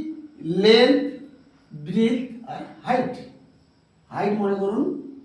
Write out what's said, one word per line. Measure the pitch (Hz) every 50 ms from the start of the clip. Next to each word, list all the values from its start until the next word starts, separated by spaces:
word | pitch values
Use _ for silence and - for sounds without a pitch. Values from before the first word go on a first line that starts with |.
| - - - - - - - - 156 160 180 185 202
লেন্থ, | 220 226 233 247 277 285 285 - - - - - - - - _ _ _ _ _ _ - 147 147
ব্রেডথ | 165 185 220 226 233 - - - - - - - -
আর | - - - - - - -
হাইট। | - 254 262 - - - - - - - - - _ _ _ _ _ _ _ _ _ _ _ _ -
হাইট | 131 151 196 208 208 214
মনে | 202 196 196 190
করুন | 190 196 220 247 - - - - - - - - -